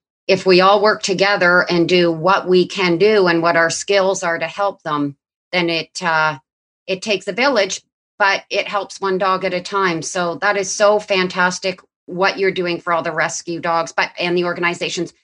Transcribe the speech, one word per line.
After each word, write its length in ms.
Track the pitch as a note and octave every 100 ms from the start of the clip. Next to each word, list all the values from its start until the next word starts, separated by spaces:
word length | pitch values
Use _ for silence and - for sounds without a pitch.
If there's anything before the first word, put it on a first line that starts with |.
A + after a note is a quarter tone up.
| _ _ -
if 180 | F#3+ F#3
we 160 | F3+
all 200 | F#3+ G#3
work 220 | G#3+ G#3
together 640 | - F#3 G3 G3 F3+ F3+ -
and 200 | F3 D#3+
do 200 | F3+ E3+
what 380 | D#3+ E3+ G3 F3
we 180 | F#3 F3
can 320 | G3+ F3+ E3
do 300 | G#3 G#3+ F3+
and 140 | E3
what 160 | E3+ E3+
our 120 | E3
skills 540 | - - G3 F#3+ F#3+
are 160 | F3 E3
to 80 | D#3+
help 340 | G3+ G3+ F#3+
them, 340 | D#3+ D3 C#3+ C#3 _ _ _
then 180 | F3+ E3+
it, 320 | E3 D#3 -
uh, 380 | F3 D#3+ D#3 C#3+ _ _ _ _ -
it 140 | F#3
takes 260 | A3+ G3 -
a 60 |
village, 480 | F#3+ C#4 A#3 F#3+ - - _ _ -
but 280 | G3 F#3+ -
it 180 | G3 -
helps 340 | G3+ F#3+ -
one 160 | G3 F#3
dog 260 | F#3+ F#3
at 100 | F#3
a 80 | F3+
time. 400 | F3+ G3 F#3+ E3
So 340 | D#3 F#3 F3 D3
that 200 | G3+ G3+
is 180 | F#3+
so 260 | - G#3 G#3
fantastic 840 | G#3 F#3+ F3+ F3+ F3+ F#3 F#3+ F#3 _ _ -
what 340 | F3 F#3+ F#3+
you're 120 | F#3+
doing 280 | F#3 F3 E3
for 140 | F3+
all 80 | E3
the 100 | E3
rescue 480 | D#3+ D#3+ - - E3
dogs, 320 | F3 E3 E3
but, 200 | - - -
and 200 | F3 F3
the 80 | F3
organizations, 680 | E3+ F3 D#3+ D#3 F3+ - -